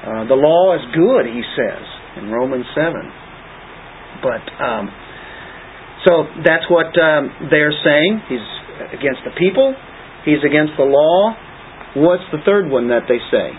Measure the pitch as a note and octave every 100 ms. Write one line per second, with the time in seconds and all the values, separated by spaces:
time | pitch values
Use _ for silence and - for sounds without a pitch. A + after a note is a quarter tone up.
0 | A2 A2 A2+ C3+ D3+ E3 F#3+ E3 B2 D#3
1 | F#3+ B3+ A#2+ A#2+ A2 - A2 E2 - -
2 | - - G#2 A#2 C3 B2+ A#2+ D3 E3 B2
3 | - - - - - - - - - -
4 | - - C3 A2+ - - B2+ A2 G2+ -
5 | - - - - - - - - - -
6 | F#3 E3 D3 - D#3+ E3 - F3 D#3+ E3+
7 | D#3+ D3+ C3+ - D3 D#3 D3+ D3+ D#3+ D3
8 | E3+ G#3+ - B2 G#2 - - - - -
9 | C#3 C3 - - F3+ G3 C4+ C4 - -
10 | - - - D3 D3 D3+ D3+ D3+ C#3 C#3
11 | D#3 F3+ G#3+ A3 - - - - - C3+
12 | D#3+ F3+ - D3+ G3 G3+ E3+ C3 A#2+ A#2+
13 | - A#2+ - D3 C#2+